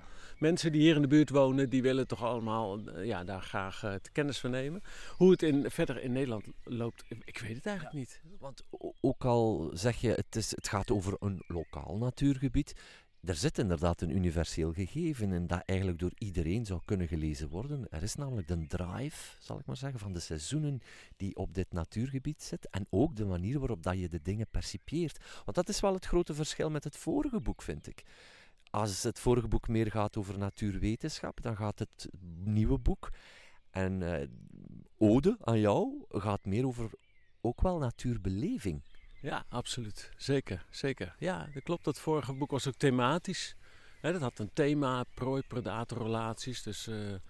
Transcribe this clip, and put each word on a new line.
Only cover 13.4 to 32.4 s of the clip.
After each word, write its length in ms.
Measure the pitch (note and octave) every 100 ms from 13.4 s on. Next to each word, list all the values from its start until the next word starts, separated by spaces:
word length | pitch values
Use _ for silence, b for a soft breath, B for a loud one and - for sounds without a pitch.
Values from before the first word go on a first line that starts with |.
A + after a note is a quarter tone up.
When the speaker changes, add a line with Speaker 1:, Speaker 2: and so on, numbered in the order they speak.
| C#3+ -
Speaker 2:
inderdaad 440 | A2+ E2 E2+ E2+
een 140 | - E2+
universeel 580 | F2+ D#2+ D#2 - D#2+
gegeven 580 | E2 F#2+ D3+ E3+ C3+ G#2
in 140 | F2+ F2
dat 140 | F2+ -
eigenlijk 340 | F#2+ F#2+ E2+
door 120 | F2+ -
iedereen 480 | G#2 F2+ D#2+ G2+ A2
zou 140 | F2+ -
kunnen 220 | G2+ E2+
gelezen 400 | E2 D#2 D2 D2+
worden. 380 | E2+ C3+ D3 A#2+
Er 140 | D#2+
is 120 | D#2+ -
namelijk 320 | C#3+ B2 E2
de 200 | F2 D#2
drive, 680 | F2 F2 F#2+ C#3 - - -
zal 200 | - A2+
ik 60 | C#3
maar 120 | C3
zeggen, 220 | C3+ B2+
van 140 | G#2
de 60 | F2
seizoenen 640 | - D#2+ D2+ D3+ D3+ C3+ B B B -
die 180 | F#2+ -
op 180 | F#2
dit 180 | F2 F2+
natuurgebied 720 | F2 E2 A2 B2+ C3+ C#3 D3+
zit. 260 | - E3+ -
En 180 | F#2+ G2
ook 260 | F#2+ D3+ G#2
de 100 | G#2
manier 340 | F2+ F#2 C#3+
waarop 240 | B2+ G2
dat 160 | D#2+ F#2
je 100 | F2
de 120 | E2
dingen 260 | F2+ G#2 A2
percipieert. 680 | - - - - D3+ E3 - B B B
Want 120 | -
dat 120 | F3+
is 100 | G3+
wel 140 | G3+
het 120 | F#3+ -
grote 280 | F3 F3
verschil 360 | D3 D#3 - D#3
met 140 | D3+
het 140 | D3 -
vorige 420 | - C#4+ D4+ A3
boek, 220 | G#2+ F#2+
vind 260 | - D#2 -
ik. 160 | - - b b b b b -
Als 340 | G#2 G#2+ F#2+
het 160 | A#2+ G#2+
vorige 280 | B2 B2 A2
boek 200 | - -
meer 240 | A2+ A2
gaat 260 | G#2 G#2 -
over 200 | G2 G2+
natuurwetenschap, 1040 | G2+ - G#2 F#2 G2 A2+ D#3 - - -
dan 140 | B2 G#2
gaat 240 | G#2+ -
het 300 | A2 - - - F2+ E2